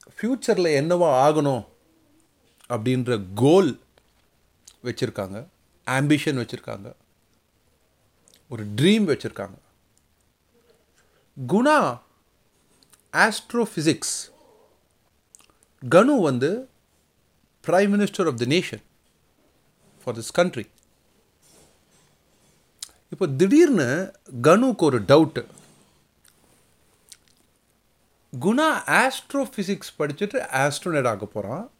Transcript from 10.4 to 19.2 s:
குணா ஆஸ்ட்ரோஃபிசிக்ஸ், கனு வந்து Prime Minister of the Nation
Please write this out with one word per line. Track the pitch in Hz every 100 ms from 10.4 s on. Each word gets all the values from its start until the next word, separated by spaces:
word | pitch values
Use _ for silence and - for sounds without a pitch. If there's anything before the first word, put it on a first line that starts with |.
| _ _ _ _ _ _ _ _ _ 139 127
குணா | 196 277 302 160 117 _ _ _ _ _ _ _ _ _ _ _
ஆஸ்ட்ரோஃபிசிக்ஸ், | 160 208 208 - 240 220 - 151 160 - - - _ _ _ _ _ _ _ _ _ _ - _ _ _ _ 123
கனு | 165 247 277
வந்து | 156 123 143 226 262 _ _ _ _ _ _ _ _ _ -
Prime | 175 202
Minister | 202 196 - 165
of | 117
the | 123
Nation | 170 - 110 - _ _ _